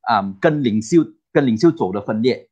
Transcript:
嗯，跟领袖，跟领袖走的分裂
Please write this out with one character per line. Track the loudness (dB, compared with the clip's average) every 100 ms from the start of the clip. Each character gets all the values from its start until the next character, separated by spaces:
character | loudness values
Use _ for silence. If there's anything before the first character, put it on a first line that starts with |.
| 0
嗯， | -2 -2 -2
跟 | 0 0
领 | 0 -2
袖， | 2 0 0 _ _
跟 | 0
领 | 0 2
袖 | 2
走 | 2 -4
的 | -4
分 | -6 -2
裂 | -2 -2 _